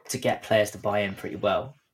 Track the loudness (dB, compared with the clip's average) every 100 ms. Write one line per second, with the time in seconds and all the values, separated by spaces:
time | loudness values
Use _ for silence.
0 | -8 -2 0 -2 2 4 4 0 0 0
1 | 0 -4 -8 -2 0 0 -2 -12 _